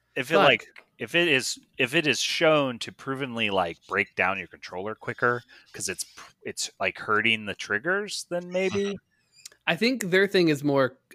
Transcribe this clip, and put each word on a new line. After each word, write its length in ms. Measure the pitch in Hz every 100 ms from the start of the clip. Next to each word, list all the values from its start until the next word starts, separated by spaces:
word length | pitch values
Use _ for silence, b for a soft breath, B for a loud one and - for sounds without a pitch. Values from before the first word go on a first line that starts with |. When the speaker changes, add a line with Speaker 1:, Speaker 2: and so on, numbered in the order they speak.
| _
Speaker 1:
if 160 | - 127
it, 40 |
Speaker 2:
Fuck. 100 | 190 165
Speaker 1:
like, 180 | 117 - - _ -
if 160 | 113
it 140 | 170 175
is, 300 | 131 110 - _ -
if 160 | 123
it 120 | 156 151
is 140 | 117
shown 580 | - - 160 151 139 117
to 100 | -
provenly, 580 | - 135 135 135 117 107
like, 260 | 95 87 85 -
break 280 | 95 101 -
down 220 | 92 95
your 80 | 87
controller 460 | - - 90 101
quicker 480 | 107 - 113 123 123 - b b
'cause 160 | - 101
it's 160 | 90
pr-, 280 | - - - _
it's, 280 | 120 - - -
like, 180 | 95 -
hurting 480 | - 107 113 110 104
the 80 |
triggers, 720 | 92 - 104 156 196 208 - -
then 200 | 175 180
maybe. 480 | 180 190 202 202 196
Speaker 2:
<laughs> 640 | - _ _ _ - - -
I 60 | 170
think 340 | 226 254 185
their 160 | 185 196
thing 200 | 190 170
is 140 | 143
more, 320 | 143 139 127 - _